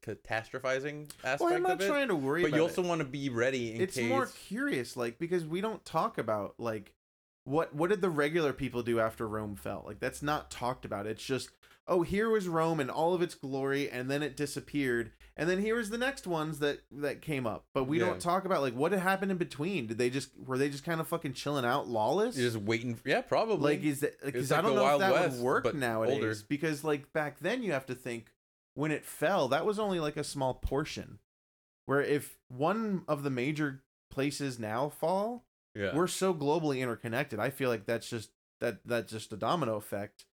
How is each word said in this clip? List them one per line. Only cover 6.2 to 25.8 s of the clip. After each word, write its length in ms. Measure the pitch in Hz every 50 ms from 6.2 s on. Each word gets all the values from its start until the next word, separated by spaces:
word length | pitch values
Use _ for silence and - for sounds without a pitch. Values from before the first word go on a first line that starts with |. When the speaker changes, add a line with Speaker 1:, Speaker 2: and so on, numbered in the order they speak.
| 127 110 110 107 101 90 - _
Speaker 2:
like, 360 | 113 117 110 107 98 - _ _ _ _ _ _ _ _ _ _ _
what, 300 | - 135 156 165 - -
what 140 | 147 160 175
did 120 | 208 208
the 80 | 175 190
regular 440 | 165 147 147 151 156 175 160 143 127
people 280 | - 139 127 117 120 120
do 160 | 113 120 113
after 280 | 110 113 110 - 117 110
Rome 280 | 104 110 107 104 101
fell? 280 | 98 - 104 104 87 -
Like, 140 | - 104 98
that's 220 | - 127 127 -
not 300 | 143 147 151 147 - -
talked 340 | - - 127 123 131 - -
about. 200 | - 110 101 101 107
It's 160 | 110 110 -
just, 240 | - 135 131 127 - _ _ _ - - _ _ -
"Oh, 160 | 165 185 170
here 260 | 143 170 196 220 226
was 180 | 220 220 190 180
Rome 320 | 170 165 160 165 165 156
in 100 | 143 127
all 240 | - 135 156 165 185
of 80 | 175 175
its 100 | 170 -
glory, 540 | - - 135 135 135 131 135 139 139 143 -
and 200 | - 123 127 131
then 120 | 139 143 151
it 140 | 143 127 -
disappeared, 720 | 147 143 - 143 123 - - 143 139 131 120 117 117 110 - _ - - _
and 140 | - 147 165
then 100 | 185 190
here 160 | 202 220 220
was 140 | 240 233 202
the 80 | 214 233
next 300 | 240 262 277 262 - 185
ones 320 | 175 160 151 156 160 139
that, 220 | 147 147 143 - - _
that 300 | - 135 147 143 127 -
came 240 | - - 156 135 127 113
up." 180 | 101 - - _ _
But 120 | 135 135
we 140 | 127 147 165
Speaker 1:
Yeah. 60 | -
Speaker 2:
don't 160 | - - 90
talk 240 | - 170 170 190 190
about, 160 | 185 185 160
like, 140 | 139 135 117
what 160 | 123 147 170 196
had 80 | 196
happened 300 | 175 185 196 190 190 196
in 60 | 190 175
between. 500 | 170 147 - 127 147 180 202 175 120 107
Did 100 | 113 110
they 120 | 123 123
just, 180 | 123 139 135 - _ -
were 200 | - 127 131 127
they 100 | 139 147
just 140 | 139 139 139
kinda 180 | 170 170 160 160
fucking 300 | 160 - 170 - 156 131
chilling 320 | - - 143 147 143 127
out, 220 | 120 123 143 117 98
lawless? 480 | 120 110 107 113 143 185 214 247 240 135
Speaker 1:
You're 140 | 123 123
just 120 | 113 113 101
waiting 320 | 101 117 117 117 127 117
for, 140 | 113 - 131
yeah, 120 | 151 226
probably. 540 | 262 - - 143 208 226 214 170 139 147 151 -
Speaker 2:
Like, 60 | 147
is 180 | 151 143 131
that, 220 | 139 - - - -
like, 120 | 139 -
Speaker 1:
It's 80 | 120 139
Speaker 2:
'cause 80 | 131
Speaker 1:
like 80 | 160 -
Speaker 2:
I 20 |
don't 100 | 175 220
Speaker 1:
the 60 | - -
Speaker 2:
know 60 | -
Speaker 1:
Wild 180 | 135 147 147
Speaker 2:
if 60 | 190 190
that 40 | 131
Speaker 1:
West, 240 | 156 180 165 131 123
Speaker 2:
would 60 | 120
work 200 | 123 147 226 -
Speaker 1:
but 100 | - -
Speaker 2:
nowadays. 380 | 151